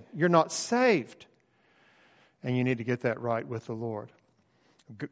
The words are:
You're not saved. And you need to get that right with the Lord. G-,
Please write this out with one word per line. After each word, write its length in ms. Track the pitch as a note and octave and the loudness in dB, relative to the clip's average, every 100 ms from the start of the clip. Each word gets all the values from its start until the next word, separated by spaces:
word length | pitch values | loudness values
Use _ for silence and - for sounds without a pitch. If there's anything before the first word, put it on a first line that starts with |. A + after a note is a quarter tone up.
| - E3 | -10 0
You're 140 | F3 | 4
not 220 | E3+ D#3 | 6 4
saved. 760 | - - A#3 B3+ F3 A2 - - _ _ _ _ _ _ _ _ _ _ _ | 0 -2 2 4 2 0 -12 -20 _ _ _ _ _ _ _ _ _ _ _
And 140 | B2+ B2+ | -2 0
you 60 | |
need 160 | B2+ A#2+ | 2 0
to 40 | |
get 180 | A2+ B2 | -2 -2
that 200 | B2 A2 | -2 -2
right 260 | A#2+ A2+ C#3 | -4 -4 -4
with 200 | A#2 - | -8 -8
the 60 | |
Lord. 380 | A2+ A#2 G#2 G#2+ _ _ _ _ _ _ _ - G#2+ | -8 -6 -8 -10 _ _ _ _ _ _ _ -20 -14
G-, 80 | D3 | -14